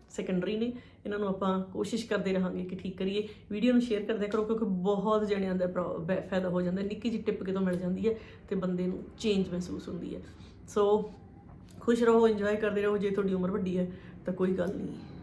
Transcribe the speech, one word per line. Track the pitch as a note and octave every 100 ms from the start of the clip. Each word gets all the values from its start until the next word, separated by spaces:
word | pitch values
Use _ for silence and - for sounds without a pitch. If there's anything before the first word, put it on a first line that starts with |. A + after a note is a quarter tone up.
| -
ਸੈਕੰਡਰੀ | - F#3+ F#3 F3+ G#3+
ਨੇ, | A#3+ A#3+ - - G#3
ਇਹਨਾਂ | G#3
ਨੂੰ | G3+
ਆਪਾਂ | F#3+ G3 F#3+
ਕੋਸ਼ਿਸ਼ | F#3+ - G3+ A#3 -
ਕਰਦੇ | G3+ F#3+
ਰਹਾਂਗੇ | F#3 F#3 F#3 F3+
ਕਿ | F3+
ਠੀਕ | F#3+ -
ਕਰੀਏ। | F#3+ G3+ G#3+ - -
ਵੀਡੀਓ | G#3 A#3+
ਨੂੰ | A#3+
ਸ਼ੇਅਰ | A#3 G3+
ਕਰਦਿਆ | G#3 A3 G3+
ਕਰੋ, | A3 G#3+
ਕਿਉਂਕਿ | A3+ G#3+
ਬਹੁਤ | F3+ F#3 G3 G#3 G#3+ G#3
ਜਣਿਆਂ | G3+ F#3+ F#3
ਦਾ | F#3
ਪ੍ਰੋ-, | F3+ E3+ -
ਬੈ-, | E3 F#3 -
ਫਾਇਦਾ | F#3+ F#3
ਹੋ | F3+
ਜਾਂਦਾ। | F3+ F#3
ਨਿੱਕੀ | G3+ G#3 A#3+
ਜਿਹੀ | A3
ਟਿਪ | - G3
ਕਿਤੋਂ | F#3+ F#3+
ਮਿਲ | F#3 F3+
ਜਾਂਦੀ | F3+ F#3+ G#3+
ਹੈ | A3+ - - -
ਤੇ | F#3+
ਬੰਦੇ | F#3 F3+ F3+
ਨੂੰ | F#3 - -
ਚੇਂਜ | A3 G3 F#3
ਮਹਿਸੂਸ | F3 - - -
ਹੁੰਦੀ | E3+ - -
ਹੈ। | - - - - -
ਸੋ | G#3 G3+ G#3 G3 - - - - - - -
ਖੁਸ਼ | - A#3
ਰਹੋ, | A#3 A3+ A3+
ਇੰਜੋਏ | G#3 G3+ G#3+
ਕਰਦੇ | G#3+ G3+
ਰਹੋ। | G#3 G#3
ਜੇ | G3
ਤੁਹਾਡੀ | G3 F#3+
ਉਮਰ | F#3 F3+
ਵੱਡੀ | G3+ F#3 F3+
ਹੈ | F3+ - - - -
ਤਾਂ |
ਕੋਈ | F3+ F#3
ਗੱਲ | F#3 F3 -
ਨਹੀਂ, | - - - -